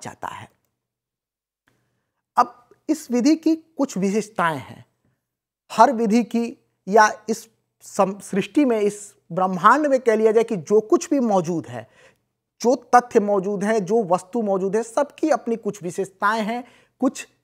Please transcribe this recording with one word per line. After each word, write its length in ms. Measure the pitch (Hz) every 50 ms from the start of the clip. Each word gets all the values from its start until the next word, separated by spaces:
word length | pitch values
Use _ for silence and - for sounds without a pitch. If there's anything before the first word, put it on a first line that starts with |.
जाता 260 | - - - - - -
है। 220 | - - 123 - _ _ _ _ _ _ _ _ _ _ _ _ _ _ _ _ _ _ _ _ _ _ _ _ _ _ _ _ _ _ _ _ _ _ _ _ -
अब 320 | - 123 - - _ _ _ - _ _ -
इस 220 | 311 311 - -
विधि 260 | 233 247 220 285 320
की 200 | 320 - 320 320
कुछ 400 | 320 - _ _ - 277 262 -
विशेषताएं 600 | 190 185 196 190 220 202 208 - - 175 165 156 135
हैं। 280 | 110 - - - 117 _ _ _ _ _ _ _ _ _ _ _ _ _ _ _ _ -
हर 200 | - - 226 277
विधि 320 | 247 220 233 208 214 240 233
की 320 | - - 233 233 233 262 - _ _ _ _ - 190
या 220 | 196 226 214 208 - - - -
इस 200 | 226 - - - _ _ _ _ _ _
सम-, 380 | - - - - 190 185 196 202
सृष्टि 440 | - - - 196 190 - - 302 294
में, 160 | 254 233 214
इस 340 | 208 202 202 - - - - _ _ -
ब्रह्मांड 540 | 165 185 185 190 185 175 160 214 247 302 302
में 140 | 285 269 254
कह 160 | 262 226 220
लिया 160 | 220 220 220
जाए 120 | 208 233 226
कि 120 | - 226
जो 240 | 180 147 - 208 220
कुछ 300 | 214 - 330 254 - -
भी 100 | 294 277
मौजूद 460 | 240 226 202 190 160 160 180 160 -
है, 240 | - 123 117 - _ _ _ _ _ _ _ _ _ _ _ _ _ _ -
जो 140 | - 233 269
तथ्य 460 | 254 - - - 247 240 247 - 226
मौजूद 440 | 202 202 202 202 175 202 208 190 196
है, 160 | 208 220 226
जो 240 | 185 165 214 240 214
वस्तु 380 | 160 180 175 - - - 240
मौजूद 340 | 214 202 190 190 185 196 180
है, 60 | 220
सबकी 480 | 233 - - 294 285 277 - - - 311
अपनी 260 | 269 247 - 240 233
कुछ 260 | 220 - 208 190 -
विशेषताएं 600 | 156 180 156 - 190 - _ - 208 202 220 226
हैं, 220 | 214 202 233 240 254 - _ _ _ _ _ -
कुछ 280 | 254 262 262 - - - _ _